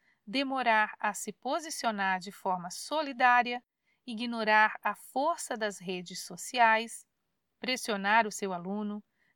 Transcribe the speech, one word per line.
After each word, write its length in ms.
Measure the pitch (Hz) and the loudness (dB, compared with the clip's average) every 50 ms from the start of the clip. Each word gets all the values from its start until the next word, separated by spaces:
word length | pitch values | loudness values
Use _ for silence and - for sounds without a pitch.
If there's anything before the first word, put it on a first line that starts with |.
| _ _ _ _ _ | _ _ _ _ _
demorar 680 | 208 196 269 277 262 269 262 247 240 220 214 214 208 - - | -4 -2 -2 -2 0 -2 0 2 4 4 4 4 2 -2 -4
a 160 | - 214 196 | -4 -4 -4
se 180 | - - 214 - | -4 -8 -10 -10
posicionar 840 | _ - 247 294 339 302 320 - - - 233 214 202 196 190 190 185 | _ -6 -4 -4 -4 -4 -6 -8 -4 -2 -2 0 0 0 0 0 -2
de 120 | 175 202 - | -4 -8 -12
forma 380 | - - 196 185 180 170 180 | -6 -4 -2 -2 -2 -4 -8
solidária, 920 | - - - - 294 311 311 277 269 240 262 247 247 247 247 247 240 247 - _ _ _ _ _ _ _ - | -10 -10 -8 -4 -2 -2 -2 -2 0 4 6 6 6 6 4 2 0 -6 -6 _ _ _ _ _ _ _ -12
ignorar 720 | - 233 208 247 240 233 226 220 214 214 214 214 214 - - - | -10 -8 -6 -6 -4 -4 -2 2 4 6 6 6 6 2 -2 -4
a 120 | 208 208 | -6 -6
força 640 | - - - - 254 285 320 339 330 - - 254 | -6 -10 -8 -4 0 0 0 0 -2 -4 -6 -4
das 220 | 220 220 208 190 - | -4 -4 -4 -4 -6
redes 460 | 180 185 185 180 180 - 185 - - | -8 -8 -6 -8 -8 -10 -12 -12 -12
sociais, 840 | - 180 - - - - 247 233 220 220 220 233 226 - - - _ _ _ _ _ _ _ _ _ _ _ | -12 -12 -12 -12 -4 2 6 6 6 6 4 0 -4 -10 -16 -20 _ _ _ _ _ _ _ _ _ _ _
pressionar 680 | - 226 254 240 - - 208 202 190 202 214 233 220 | -4 -4 -4 -4 -2 -2 -2 0 2 4 4 4 4
o 60 | 214 - | 2 -2
seu 200 | - 202 190 185 | -6 -4 -4 -4
aluno, 500 | 175 170 185 202 208 214 208 208 214 - _ _ _ _ _ _ | -4 -6 -6 -6 -4 -4 -6 -6 -8 -12 _ _ _ _ _ _